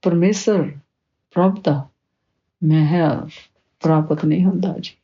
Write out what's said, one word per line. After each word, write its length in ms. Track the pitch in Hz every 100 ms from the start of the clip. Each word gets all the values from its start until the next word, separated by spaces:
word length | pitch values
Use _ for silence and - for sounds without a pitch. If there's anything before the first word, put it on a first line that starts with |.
ਪਰਮੇਸ਼ਰ 680 | 190 170 180 208 - 202 147 - _ _ _ _ _
ਪ੍ਰਭ 240 | - 185 190
ਦਾ 240 | - 151 135 _ _ _ _ _ _ _
ਮਹਿਲ 640 | 160 156 151 175 160 - 151 - - _ _ _
ਪ੍ਰਾਪਤ 440 | 160 156 151 151 151
ਨਹੀਂ 200 | 156 185
ਹੁੰਦਾ 300 | 180 185 -
ਜੀ 120 | - -